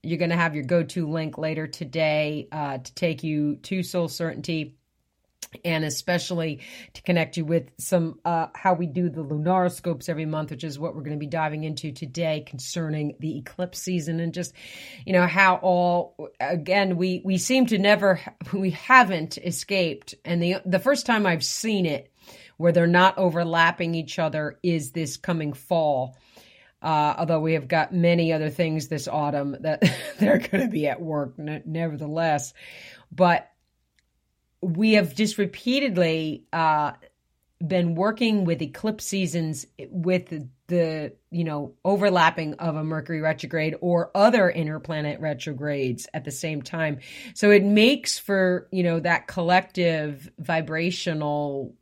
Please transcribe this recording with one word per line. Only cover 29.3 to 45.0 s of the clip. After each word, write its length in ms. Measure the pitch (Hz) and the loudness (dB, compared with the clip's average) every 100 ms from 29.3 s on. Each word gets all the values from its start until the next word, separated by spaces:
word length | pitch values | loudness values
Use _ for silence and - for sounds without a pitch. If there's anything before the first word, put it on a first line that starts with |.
| 147 143 139 | -2 -4 -4
that 200 | 156 156 175 - | -4 2 2 2
<laughs> 140 | 605 - | -10 0
they're 180 | 208 285 | 4 4
gonna 300 | - - 254 | 2 -2 -2
be 180 | 190 147 | 0 -2
at 140 | 127 | -2
work, 340 | 165 151 139 - | -4 -4 -4 -8
n-, 280 | 151 156 156 | -10 -8 -8
nevertheless. 880 | 160 165 147 151 156 165 147 139 - - - - - _ | -4 -4 -4 -6 -2 0 0 -2 -14 -20 -20 -20 -20 _
But 400 | - 180 - - _ _ _ _ _ _ _ _ _ _ _ | 4 4 4 0 _ _ _ _ _ _ _ _ _ _ _
we 320 | 185 165 220 | -4 2 4
have 200 | 214 190 | 4 4
just 260 | - 208 - | 0 0 0
repeatedly, 1080 | 190 - 247 269 269 180 165 160 160 143 _ | -4 -2 -2 0 2 2 2 2 -2 -6 _
uh, 400 | 165 160 151 147 - - _ _ _ _ _ | 0 2 2 0 -6 -20 _ _ _ _ _
been 320 | 165 180 175 165 | -2 2 2 2
working 480 | 202 220 233 214 | 0 2 2 2
with 180 | 175 165 | 2 0
eclipse 420 | 160 - 220 214 | -4 -4 -4 -4
seasons 600 | - 196 180 170 160 156 - - - | -4 -2 -2 -2 -4 -6 -12 -16 -10
with 360 | 180 170 180 180 | -4 0 0 -2
the, 220 | 156 127 _ - | -10 -12 _ -4
the, 440 | 175 165 156 151 - _ | 0 0 -2 -8 -12 _
you 100 | 170 | -4
know, 320 | 160 147 143 - | -4 -4 -8 -6
overlapping 720 | 180 196 202 180 160 165 156 | -2 2 4 6 4 2 -6
of 220 | - 165 156 | -4 -4 -2
a 80 | |
Mercury 360 | 156 156 - 160 | -4 -4 -4 -2
retrograde 540 | 156 156 151 165 156 156 | -2 -2 -4 -2 -2 -2
or 320 | 175 175 170 | 0 0 0
other 340 | 196 214 233 180 | 4 6 6 4
inner 300 | - 156 156 | 2 -4 -6
planet 420 | - 156 | -6 -4